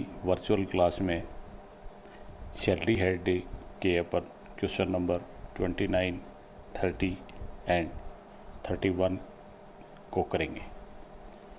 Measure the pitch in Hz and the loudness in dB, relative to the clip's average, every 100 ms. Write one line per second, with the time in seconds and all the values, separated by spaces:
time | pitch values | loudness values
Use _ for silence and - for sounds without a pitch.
0 | 95 - 90 92 - 101 95 92 87 - | 2 -2 2 2 4 4 4 6 6 6
1 | 95 85 - - - - - - - - | 2 0 -2 -10 -12 -14 -16 -14 -12 -12
2 | - - - - - - - 92 - 104 | -16 -16 -14 -12 -10 0 4 4 4 6
3 | 92 90 92 90 - - - - 95 87 | 6 4 4 2 0 -8 -12 0 4 4
4 | 87 87 - - - - 95 - 95 90 | 4 0 -2 -8 -16 -2 0 2 2 2
5 | 87 87 - - - - 95 - 98 92 | 2 0 -2 -12 -10 -2 0 2 2 4
6 | 92 90 - - - - - - 92 85 | 2 0 -8 -16 -18 -18 -12 0 0 2
7 | 92 90 - - - - - 87 - - | 0 0 -8 -10 -10 -4 2 4 2 -4
8 | - - - - - - - 87 98 90 | -10 -12 -16 -16 -16 -10 -4 0 2 4
9 | 92 92 - - - - - - - - | 4 2 -4 -16 -18 -18 -18 -18 -18 -18
10 | - - - 175 151 - - - - - | -2 0 2 2 0 -4 -10 -12 -14 -16
11 | - - - - - | -16 -16 -16 -16 -18